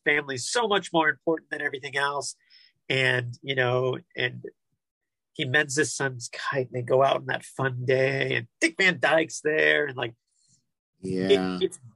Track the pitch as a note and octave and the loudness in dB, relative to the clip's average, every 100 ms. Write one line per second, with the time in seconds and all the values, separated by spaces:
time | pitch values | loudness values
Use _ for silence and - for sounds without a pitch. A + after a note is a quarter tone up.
0 | D#3 D3 C#3+ B2+ - A#3+ A3 G3 - E3 | -2 0 -2 -6 -2 -2 0 0 0 2
1 | D#3 C#3+ E3 D#3+ - D3+ D3 C#3 C#3 C#3 | 2 0 -2 -2 -4 -8 -6 -6 -6 -2
2 | C#3+ C#3+ B2+ - _ - _ _ - C3+ | 0 -2 -6 -12 _ -20 _ _ -2 2
3 | C3 B2 A#2+ A#2+ C3+ C3+ B2 B2+ B2+ B2+ | 2 2 -2 -8 -4 0 2 2 0 -2
4 | - B2+ B2 B2 - - _ _ _ _ | -8 -4 -4 -4 -14 -18 _ _ _ _
5 | _ _ _ - C3 D3 D3+ C#3 C#3 - | _ _ _ -8 -2 0 0 0 -2 -2
6 | C#3 B2 - - - C#3 B2+ B2+ B2 C3 | -4 -4 -12 -10 -4 -4 -4 -6 0 4
7 | C3+ C#3 C3 B2+ - - C3+ B2 B2 C3 | 4 2 -2 -6 -8 -4 -4 -2 0 2
8 | C3 C3+ C3+ B2 A#2+ _ E3 F3+ F#3+ C3+ | 2 0 -2 -2 -4 _ -2 2 0 2
9 | C#3+ D#3+ E3 - D3+ D#3 D3+ D3+ D3 C3 | 4 4 2 -2 0 2 4 4 0 -4
10 | A#2 - _ _ _ _ _ _ _ _ | -6 -8 _ _ _ _ _ _ _ _
11 | F#2+ F#2 F#2+ G2 F#2 F2+ F3 - - | -4 0 4 4 4 -2 -4 -6 -18